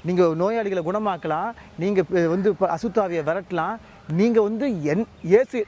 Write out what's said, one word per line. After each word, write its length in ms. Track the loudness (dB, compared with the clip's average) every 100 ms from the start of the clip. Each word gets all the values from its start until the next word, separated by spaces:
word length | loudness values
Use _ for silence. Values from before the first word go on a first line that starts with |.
நீங்க 320 | -4 2 2 2
நோயாளிகளை 480 | 0 0 -2 -4
குணமாக்கலாம், 680 | -2 -2 -2 -4 -4 -4 -4 -10 -16 -6
நீங்க 240 | -2 0
ப-, 220 | 0 2 2
வந்து 280 | 2 0
ப-, 140 | 2 0
அசுத்தாவியை 560 | 0 -2 0 0 -2
விரட்டலாம். 540 | -2 -4 -4 -4 -4 -6 -14 -18 -6
நீங்க 300 | 0 2 4
வந்து 280 | 2 0 -2
என்-, 360 | -2 -2 -2 -2 -6
இயேசு, 420 | 2 2 2 -4